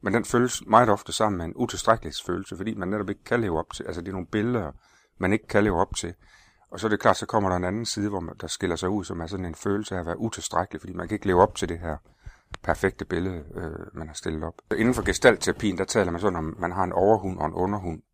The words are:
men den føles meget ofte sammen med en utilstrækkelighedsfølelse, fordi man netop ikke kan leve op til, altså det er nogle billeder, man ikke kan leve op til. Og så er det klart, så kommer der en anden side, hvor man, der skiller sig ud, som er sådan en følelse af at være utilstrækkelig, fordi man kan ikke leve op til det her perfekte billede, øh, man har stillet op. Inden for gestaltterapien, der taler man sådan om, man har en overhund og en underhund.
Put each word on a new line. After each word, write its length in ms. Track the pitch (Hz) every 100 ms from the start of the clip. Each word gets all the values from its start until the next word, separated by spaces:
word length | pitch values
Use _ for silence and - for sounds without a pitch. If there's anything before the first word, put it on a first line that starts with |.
men 120 | 101
den 100 | 101
føles 420 | - 123 123 - -
meget 220 | 107 120
ofte 240 | 101 -
sammen 260 | - 110 95
med 80 | 82
en 60 | -
utilstrækkelighedsfølelse, 1000 | 123 95 - 113 - - - 90 95 85
fordi 180 | 98
man 140 | 107 92
netop 200 | 104 101
ikke 160 | 98
kan 160 | - 120
leve 180 | 110 80
op 140 | 80
til, 100 | -
altså 160 | - 87
det 80 | 85
er 40 |
nogle 140 | 95 87
billeder, 460 | 107 113 123 80 - _ _ _ _
man 140 | 95
ikke 140 | 107 -
kan 180 | 104
leve 160 | 104 87
op 140 | 95 -
til. 180 | 87 92 _ - _ _ _
Og 100 | -
så 60 | 107
er 20 |
det 120 | 104
klart, 160 | - 95
så 100 | 104
kommer 220 | 110 98
der 80 | 90
en 80 |
anden 220 | 90 104 117
side, 220 | - 104
hvor 120 | 98
man, 140 | 85 82
der 60 | 80
skiller 300 | - 92 82
sig 120 | 92
ud, 160 | 104
som 160 | 90 87
er 60 | 82
sådan 180 | 95
en 100 | 90
følelse 400 | 80 - 101 107
af 60 | 95
at 60 | 85
være 120 | 87
utilstrækkelig, 600 | 113 - - 85 92 85
fordi 120 | 95
man 160 | 87 87
kan 60 |
ikke 120 | 104 101
leve 160 | 90
op 120 | 92
til 140 | - 85
det 100 | 82
her 180 | 85 76 _ _ - - _ -
perfekte 420 | - 82 95 -
billede, 400 | - 87 92 90 73
øh, 420 | 85 85 78 82 -
man 100 | 78
har 80 |
stillet 300 | 78 - 80
op. 100 | 80 - _ 101
Inden 180 | 110
for 80 | 120
gestaltterapien, 760 | 95 92 131 104 - 87 107 90
der 60 |
taler 260 | 95 117 92
man 100 | 85
sådan 160 | 101 87
om, 200 | 80 82
man 140 | 87
har 120 | 92
en 80 | 92
overhund 460 | 90 98 110 95 90
og 80 | 78
en 80 |
underhund. 480 | 85 92 104 90 78 _